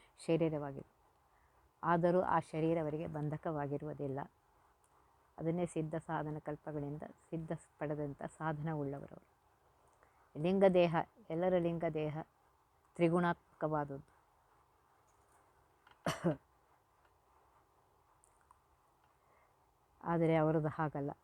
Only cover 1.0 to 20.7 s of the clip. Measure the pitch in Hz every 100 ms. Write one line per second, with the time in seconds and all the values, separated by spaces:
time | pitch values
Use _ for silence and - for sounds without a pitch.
1 | _ _ _ _ _ _ _ _ 160 170
2 | 175 180 - 165 - 156 160 165 151 151
3 | 170 156 151 156 175 151 143 143 151 147
4 | 139 135 - _ _ _ _ _ _ _
5 | _ _ _ - 160 175 170 165 156 160
6 | - 156 151 151 151 147 156 151 143 151
7 | - - _ 165 160 160 - - 151 151
8 | 147 139 143 - 160 151 160 151 139 143
9 | - - - _ _ _ _ _ _ _
10 | _ _ _ 143 170 190 196 180 170 165
11 | - - - 160 185 180 170 165 165 156
12 | 151 151 - _ _ _ _ _ _ -
13 | 170 175 175 - _ - 156 156 143 135
14 | - _ _ _ _ _ _ _ _ _
15 | _ _ _ _ _ _ _ _ - _
16 | - - 175 139 _ _ _ _ _ _
17 | _ _ _ _ _ _ _ _ _ _
18 | _ _ _ _ _ _ _ _ _ _
19 | _ _ _ _ _ _ _ _ _ -
20 | 165 170 160 160 156 160 151